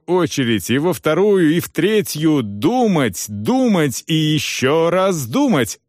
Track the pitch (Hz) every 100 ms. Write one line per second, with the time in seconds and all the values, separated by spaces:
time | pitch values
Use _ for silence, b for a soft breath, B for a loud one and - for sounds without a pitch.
0 | - 180 156 143 117 107 - 131 175 151
1 | 156 160 208 196 156 170 - - 190 214
2 | - 151 160 147 104 101 147 254 226 160
3 | 120 - - 101 110 262 247 180 147 -
4 | - 160 151 151 - - 131 160 165 180
5 | 190 165 117 233 285 156 113 -